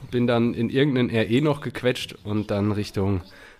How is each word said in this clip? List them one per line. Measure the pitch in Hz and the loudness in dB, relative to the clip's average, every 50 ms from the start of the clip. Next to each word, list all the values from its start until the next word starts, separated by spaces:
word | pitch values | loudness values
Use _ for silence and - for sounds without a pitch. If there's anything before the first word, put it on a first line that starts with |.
| - - | -10 -4
bin | - 123 120 | -2 0 2
dann | 120 120 117 117 120 - | 2 2 2 2 2 0
in | - 120 104 | 0 -2 0
irgendeinen | - 135 143 151 127 127 123 104 | 2 2 2 2 2 2 0 2
R | 113 113 110 95 | 2 0 0 2
E | 117 135 | 2 2
noch | 151 151 143 147 - | 2 2 0 -2 -4
gequetscht | 131 - - - 123 127 - - - - - - | -8 -8 -2 -2 -2 -2 -2 -4 -12 -12 -12 -8
und | 104 107 107 104 - | -4 -2 -2 -2 0
dann | 107 101 101 104 | 0 0 2 0
Richtung | 101 104 101 - - 104 95 98 101 90 - - - - - - - | 0 0 -4 -4 -2 -2 0 0 0 -2 -2 -6 -16 -20 -20 -20 -18